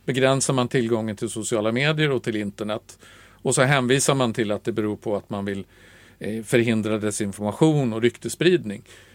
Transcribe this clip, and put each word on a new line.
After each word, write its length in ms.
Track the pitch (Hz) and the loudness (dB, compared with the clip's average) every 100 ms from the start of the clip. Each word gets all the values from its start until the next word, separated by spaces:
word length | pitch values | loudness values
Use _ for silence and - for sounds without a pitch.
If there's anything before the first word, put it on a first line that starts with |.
begränsar 500 | - 131 131 135 - | -4 2 2 2 2
man 140 | 135 123 | 0 0
tillgången 480 | 139 113 117 110 101 | 0 0 0 -2 -6
till 140 | 113 | -6
sociala 420 | 117 101 113 107 | -6 -4 -2 0
medier 380 | 120 147 151 151 | 0 0 0 0
och 120 | 123 | -2
till 140 | 123 107 | -2 -4
internet. 640 | 101 - 107 110 - - - - - - | -4 -6 -6 -6 -8 -20 -20 -20 -20 -8
Och 120 | 139 | -2
så 80 | 123 | 2
hänvisar 520 | 131 143 123 135 - | 4 4 4 2 4
man 180 | 139 123 | 2 2
till 180 | 110 104 | 0 -2
att 140 | 101 | -2
det 80 | - | -4
beror 240 | 107 107 101 | -4 -4 -4
på 200 | 113 101 | -4 -6
att 140 | - | -4
man 140 | 101 | -6
vill, 200 | 101 98 95 - - - - - | -4 -6 -8 -18 -20 -20 -20 -12
eh, 240 | 95 113 | -8 -8
förhindra 560 | 107 120 117 110 107 107 | 0 2 4 2 0 -2
desinformation 920 | 107 - 101 98 104 - 160 151 127 | -2 -2 -4 -4 -4 4 4 4 0
och 100 | 110 | 2
ryktesspridning. 800 | 117 - 113 - 175 170 107 101 - - - | 0 0 -8 -2 2 2 0 -10 -14 -20 -20